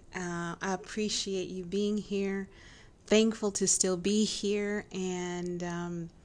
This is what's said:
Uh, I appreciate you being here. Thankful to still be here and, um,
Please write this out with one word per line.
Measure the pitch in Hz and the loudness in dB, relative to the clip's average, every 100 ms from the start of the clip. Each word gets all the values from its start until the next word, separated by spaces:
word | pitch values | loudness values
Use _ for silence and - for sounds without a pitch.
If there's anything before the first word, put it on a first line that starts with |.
| - | -12
Uh, | 185 175 170 170 170 | -8 -4 -4 -4 -4
I | 190 | -2
appreciate | 185 - 220 214 - 202 190 180 | -2 -4 -2 -2 0 -2 -2 -4
you | 185 | -6
being | 175 196 208 214 | -4 0 0 0
here. | 190 202 196 196 190 - - - - - - | 0 0 0 -2 -6 -12 -20 -20 -20 -8 4
Thankful | 214 220 220 208 | 6 6 4 0
to | 196 190 | 2 2
still | - 185 180 | 4 2 2
be | 190 214 | 2 4
here | 208 - 202 208 202 208 - | 4 2 0 0 0 -4 -4
and, | 190 185 180 180 175 175 175 | -4 -2 -2 -4 -4 -4 -4
um, | 175 175 175 170 165 - | -4 -4 -4 -6 -8 -12